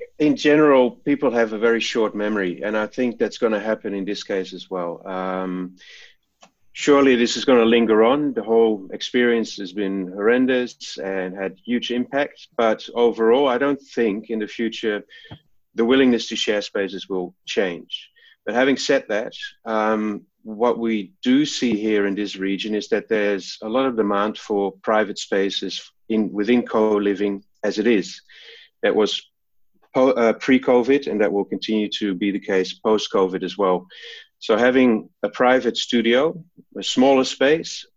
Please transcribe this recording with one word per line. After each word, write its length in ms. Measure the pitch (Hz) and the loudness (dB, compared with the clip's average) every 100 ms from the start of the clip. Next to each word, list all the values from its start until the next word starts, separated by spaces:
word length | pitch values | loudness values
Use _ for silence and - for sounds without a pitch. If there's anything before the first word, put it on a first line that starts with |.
| - - | -16 -2
in 180 | 151 123 | 0 2
general, 540 | 147 151 151 135 123 | 4 6 6 6 4
people 400 | 120 147 139 139 | 0 -4 0 0
have 220 | 117 110 | 2 0
a 60 | 110 | 0
very 220 | 117 113 | 0 0
short 340 | 107 123 107 | 0 -2 -2
memory, 480 | 101 107 104 90 82 | -2 -2 -2 -2 -4
and 140 | 101 107 | -4 -4
I 100 | 107 | -4
think 320 | - 123 113 | -2 -4 -2
that's 200 | 107 - | -4 -2
gonna 220 | 117 104 | -2 -2
happen 340 | 110 110 107 | -2 -4 -4
in 100 | 98 | -6
this 200 | 95 101 | -6 -8
case 280 | - 98 92 | -6 -6 -6
as 180 | 92 - | -12 -10
well. 360 | 92 87 85 95 | -8 -6 -8 -10
Um, 720 | 92 92 92 92 92 90 - - - - _ _ _ - _ _ | -6 -4 -4 -4 -6 -8 -12 -20 -20 -20 _ _ _ -20 _ _
surely 400 | - - 139 135 123 | -6 2 4 6 4
this 200 | 120 120 | 2 0
is 80 | |
gonna 200 | 135 120 | 2 4
linger 400 | 113 117 113 110 | 6 4 4 4
on. 300 | 113 143 147 | 4 4 0
The 80 | 117 | -4
whole 460 | 104 113 113 104 95 | 0 4 4 0 -6
experience 640 | 98 - 127 120 117 110 - | -12 -4 0 2 2 -2 -8
has 160 | 95 | -10
been 400 | 95 98 98 92 | -6 -4 -4 -6
horrendous 840 | 98 104 127 131 127 120 - - - | -2 2 2 2 0 -2 -8 -16 -10
and 360 | 95 95 92 | -6 -4 -6
had 220 | 98 95 - | -6 -8 -8
huge 260 | - 120 - | -6 -4 -2
impact. 580 | 120 123 139 143 - - - | -4 -4 -4 -4 -8 -12 0
But 300 | 113 110 - | 0 0 -4
overall, 540 | 117 120 113 113 127 143 | 0 2 2 4 4 4
I 100 | 120 | 2
don't 220 | 143 135 - - | 0 -2 -6 -2
think 320 | 113 101 110 | 0 -2 -6
in 120 | 110 | -6
the 80 | 104 | -6
future 540 | - 113 113 113 104 - - - - _ _ _ - | -4 -6 -4 -4 -4 -8 -20 -20 -20 _ _ _ -2
the 80 | |
willingness 440 | 117 135 131 117 - | 2 6 4 2 -2
to 80 | 113 | -6
share 260 | - 104 | -2 -2
spaces 460 | - 104 95 92 - | -2 -4 -4 -6 -8
will 260 | 95 90 _ - | -6 -6 _ -8
change. 640 | 120 95 85 - - - _ _ _ | -2 -2 -4 -12 -14 -14 _ _ _
But 100 | - | -4
having 220 | 117 135 131 | 0 2 0
said 280 | - 135 - | 0 0 0
that, 240 | 104 - - - _ | -4 -4 -12 -16 _
um, 600 | 113 110 107 110 107 104 - _ | -6 -2 0 0 -2 -6 -12 _
what 360 | 110 107 120 117 | -16 -2 -2 0
we 340 | 117 107 95 _ | -2 -4 -6 _
do 240 | 127 135 151 | 0 2 2
see 280 | - 123 104 110 | -2 -2 -2 0
here 180 | 104 101 | 0 0
in 80 | |
this 220 | 98 101 95 | -2 -6 -6
region 380 | 95 98 110 | -4 -4 -4
is 140 | 107 101 | -4 -2
that 200 | 104 - | -4 0
there's 480 | 107 104 98 - - | -2 0 -2 -6 -12
a 60 | 110 | -4
lot 180 | 123 135 | -2 0
of 100 | 113 | 0
demand 400 | 104 101 107 - | 0 0 -2 -4
for 360 | - 104 98 95 | -4 -2 -2 -4
private 360 | - 107 101 101 | 0 0 0 -4
spaces 560 | - 101 98 - 95 - - _ - | -4 0 0 -2 -8 -10 -14 _ -4
in, 220 | 110 101 | -2 -2
within 300 | 101 101 123 110 | -2 2 2 2
co-living 760 | 113 110 104 101 95 101 98 _ _ | 0 2 2 0 0 -2 -4 _ _
as 160 | 104 98 | -4 0
it 80 | 107 | 2
is. 340 | 107 90 - _ - - - - - | 2 0 -12 _ -20 -20 -20 -20 -4
That 120 | 107 | 0
was 160 | - 104 - - _ _ _ _ _ _ | 2 0 -2 -10 _ _ _ _ _ _
po-, 160 | 135 131 | 2 2
uh, 240 | 120 113 | 4 2
pre-covid, 720 | 110 - 127 131 123 117 139 139 | 0 2 2 4 2 4 2 0
and 120 | 104 | 0
that 120 | 104 | 0
will 140 | 101 95 | 0 -4
continue 420 | 98 - 107 104 - | -6 -2 -2 -2 -4
to 140 | 104 | -4
be 160 | 90 101 | -2 -2
the 160 | 95 - | -4 -2
case 220 | 95 92 | -2 -2
post-covid 680 | - 110 107 - 104 95 90 | -4 0 0 0 0 0 -2
as 140 | 90 95 | -6 -2
well. 300 | 95 90 - - - - - _ | 0 0 -4 -20 -20 -20 -20 _
So 200 | - 107 | -2 2
having 500 | 123 131 127 110 - - | 4 4 4 2 -2 -8
a 80 | 101 | -6
private 480 | - 127 127 117 - | 0 2 4 2 -4
studio, 640 | - 120 113 123 160 180 - _ _ 104 | -2 0 2 2 2 -4 -16 _ _ -10
a 40 | |
smaller 420 | - 131 135 135 | -4 2 4 4
space, 600 | 127 - 135 165 160 - - | 2 2 2 2 -2 -12 -16